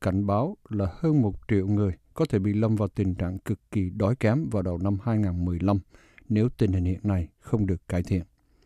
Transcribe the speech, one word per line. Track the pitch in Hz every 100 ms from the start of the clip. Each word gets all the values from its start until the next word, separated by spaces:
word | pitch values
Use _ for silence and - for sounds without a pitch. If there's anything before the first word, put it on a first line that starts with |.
cảnh | 98 92 101
báo | 101 151 220 -
là | 107 95 -
hơn | 160 151
một | 110 95 -
triệu | 104 95
người | 104 101 85 _
có | - 160
thể | 104
bị | 101
lâm | 101 110 107
vào | 101
tình | - 95 90
trạng | 90 95
cực | - 104 _
kỳ | 104 92
đói | 98 98 127
kém | 107 131 160
vào | 107
đầu | 92 87
năm | 98 98
hai | 120 110
ngàn | 101 87 87
mười | 87
lăm | 92 101 - - - - -
nếu | 107 117
tình | - 104
hình | 92 90
hiện | 92
nay | 104 95 85 _
không | - 110 98
được | 87 -
cải | 87
thiện. | 87 95 - _ _ _